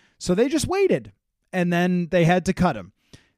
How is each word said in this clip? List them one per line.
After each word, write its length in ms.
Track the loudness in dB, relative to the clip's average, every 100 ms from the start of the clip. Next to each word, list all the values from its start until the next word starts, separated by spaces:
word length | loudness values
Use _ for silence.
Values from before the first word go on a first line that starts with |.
| _ _
so 160 | -2
they 140 | 0 2
just 200 | 0 -2
waited, 440 | 0 0 0 -4 -20 _ _ _
and 220 | -4 -2
then 340 | 0 0 -2 0
they 160 | 2 4
had 200 | 2 0
to 80 |
cut 220 | 0 0 -2
him. 180 | -10 _ _ -20 _